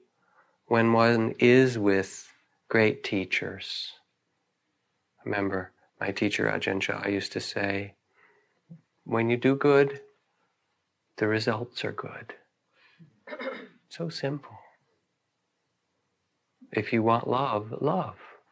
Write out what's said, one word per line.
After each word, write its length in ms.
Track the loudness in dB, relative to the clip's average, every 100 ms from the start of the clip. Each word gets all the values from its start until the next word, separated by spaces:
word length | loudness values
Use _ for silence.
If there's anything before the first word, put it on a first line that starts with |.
| _ _ _ _ _ _ _
when 260 | 4 6
one 420 | 6 6 4 2 4
is 400 | 6 8 6 4
with 540 | 2 2 0 -8 -20 _ _ _ _
great 360 | 2 4 2
teachers. 880 | -4 -4 -2 -4 -4 -8 -10 -10 -12 -16 _ _ _ _ _ _ _ _ _ _ _ _
Remember, 480 | -6 -4 -2 -4 -8 _ _ _
my 100 | -6
teacher 360 | -2 -2 0 -2
Ajahn 340 | -2 -2 -2
Chah 280 | -2 -4 -2
used 220 | -2 -4
to 80 | -8
say, 540 | -8 -4 -4 -4 -6 -14 _ _ _ _ _ _ _ -20 _ _
"When 260 | -4 -2 0
you 60 | 2
do 180 | 2
good, 460 | 2 4 4 4 0 -14 _ _ _ _ _ _ _ _ _ _ -2
the 120 | 0
results 560 | 2 0 -2 -6 -8
are 80 | -8
good." 420 | -8 -10 -14 -16 -20 _ _ _ _ _ _ -20 _ -16 -10 -10 -10 -16 _ _
So 180 | -10 -8
simple. 500 | -4 -4 -6 -10 -20 -20 _ _ _ _ _ _ _ _ _ _ _ _ _ _ _ _ _ _ _ -8
If 200 | -6 -2
you 100 | 0
want 260 | 2 0 0
love, 460 | -2 -2 -4 -6 -4
love. 360 | -2 -2 -4 -10 -20 -20 _